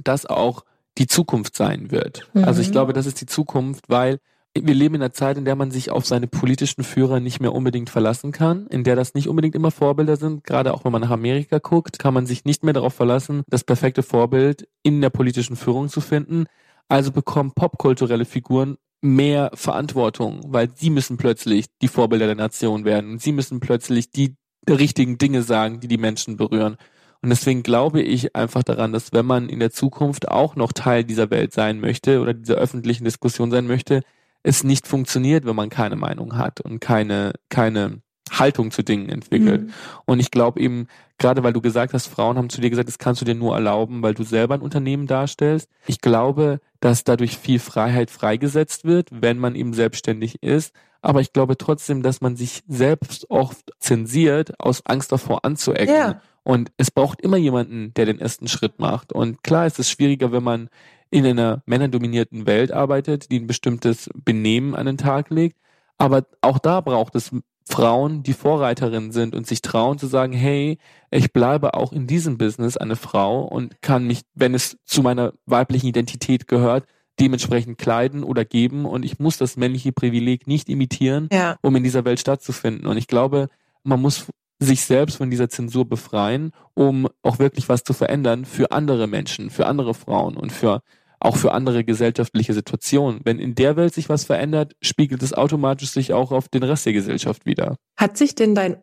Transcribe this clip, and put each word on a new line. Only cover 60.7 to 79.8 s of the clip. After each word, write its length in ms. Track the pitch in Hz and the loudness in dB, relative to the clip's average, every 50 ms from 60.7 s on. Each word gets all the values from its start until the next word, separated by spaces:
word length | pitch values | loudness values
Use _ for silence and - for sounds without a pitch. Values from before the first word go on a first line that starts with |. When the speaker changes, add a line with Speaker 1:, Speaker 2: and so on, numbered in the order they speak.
| - _ _ - _ _ _ _ - | -16 _ _ -20 _ _ _ _ 2
Speaker 1:
in 140 | 143 135 | 4 4
einer 360 | 127 120 120 117 113 110 135 - | 4 4 2 2 0 0 -2 -2
männerdominierten 800 | - 127 127 143 135 123 120 120 117 117 117 117 - - 113 107 | -2 0 0 0 0 0 -2 -2 0 0 0 -2 -2 -4 -4 -2
Welt 260 | 104 104 107 127 127 - | 2 2 2 2 2 0
arbeitet, 580 | - 143 135 139 139 139 - 147 143 - - | -2 0 0 0 -2 0 -2 -4 -4 -2 -4
die 80 | 127 123 | -4 -4
ein 80 | 117 | -2
bestimmtes 600 | 113 117 - - 131 120 117 - 120 113 - - - - | -4 -6 -2 -2 -2 -2 0 0 0 0 0 -4 -12 -16
Benehmen 600 | - - - 113 110 107 107 110 120 135 143 - | -4 -2 0 0 2 2 2 2 2 0 -2 -4
an 120 | - 127 | -4 -4
den 120 | 135 135 139 | -4 -4 -2
Tag 320 | 143 143 135 139 143 - | 0 0 0 0 -2 0
legt. 280 | 160 160 165 165 - _ _ _ _ _ _ _ _ - | 0 0 0 0 -2 _ _ _ _ _ _ _ _ 0
Aber 260 | 143 135 135 135 131 - _ _ | 2 4 4 2 2 0 _ _
auch 180 | - 127 135 135 | 2 2 2 2
da 220 | - 160 175 185 | 2 2 2 2
braucht 340 | 160 139 127 113 110 - - | 0 0 0 0 0 0 -4
es 160 | 120 - - 127 123 - _ _ _ _ | -6 -6 -4 -8 -10 -10 _ _ _ _
Frauen, 580 | - - - 117 117 117 127 143 151 156 151 131 | -8 -2 2 2 4 4 2 2 0 -2 -4 -4
die 80 | 135 131 | -4 -4
Vorreiterinnen 800 | - - 143 156 151 139 123 120 123 131 117 113 113 110 110 113 | 0 2 0 2 2 2 0 0 -2 -2 -2 -2 -4 -6 -4 -2
sind 220 | 117 117 113 - | -2 -2 -2 -4
und 100 | 113 113 | -8 -6
sich 160 | - 113 - - | -6 -6 -6 -6
trauen 360 | - - 113 113 131 143 143 | -2 0 2 2 2 0 -2
zu 80 | 143 131 | -4 -2
sagen, 240 | 131 131 131 127 127 | 0 0 0 0 0
„Hey, 460 | 123 131 143 143 143 143 151 156 - _ _ _ _ _ _ | 0 0 2 2 0 0 -2 -4 -6 _ _ _ _ _ _
ich 220 | - 131 123 123 - | 2 2 2 4 4
bleibe 420 | 123 117 123 147 147 143 143 - | 4 4 4 4 2 0 0 0
auch 180 | - 135 127 - | -2 -4 -4 -4
in 140 | 151 127 120 | -6 -4 -2
diesem 280 | 151 175 160 160 127 113 | -2 0 0 -2 -2 0
Business 380 | 113 110 107 - 117 120 123 | 0 -2 0 -2 -4 -4 -2
eine 200 | - - 110 113 | -4 -4 -4 -4
Frau 460 | 113 - - - 101 98 101 117 135 135 | -6 -6 -2 0 0 2 2 0 -2 -2
und 360 | - - 123 123 - - _ - | -4 -6 -6 -8 -8 -10 _ -2
kann 240 | - 135 123 123 | 0 2 2 2
mich, 160 | 120 120 117 - _ _ | 0 -2 -4 -4 _ _
wenn 200 | - 131 123 127 | 0 2 2 2
es 240 | 123 - - - - _ | 0 -2 -4 -8 -14 _
zu 180 | - - 151 135 | -2 0 2 2
meiner 320 | 123 123 123 123 - - _ _ | 2 2 2 0 -2 -4 _ _
weiblichen 400 | - 127 120 135 - - 127 131 | 0 2 2 2 2 0 0 0
Identität 640 | 127 113 120 120 - - - - - 131 123 - - | 0 0 0 -2 -2 -6 -8 -2 0 0 0 0 0
gehört, 380 | 123 123 123 117 123 131 - _ _ _ _ _ _ - | 2 2 4 4 2 0 -2 _ _ _ _ _ _ 2
dementsprechend 580 | 139 131 131 120 - - 123 120 113 120 113 - | 2 2 2 0 -2 0 0 -2 -2 -4 -8 -6
kleiden 460 | - 123 113 117 127 131 139 143 - | -2 -2 0 0 0 -2 -2 -4 -6
oder 200 | - 131 120 113 | -2 -2 -2 -2
geben 400 | - - 117 120 123 131 143 147 | 0 2 2 2 2 0 -2 -4
und 200 | - 98 127 123 | -4 -4 -4 -6
ich 140 | - - - | -6 -6 -2
muss 160 | 143 160 - | -2 -2 0
das 200 | - 131 123 - | 0 -2 -2 -2
männliche 360 | 127 123 123 131 127 | -2 -2 -2 -2 -2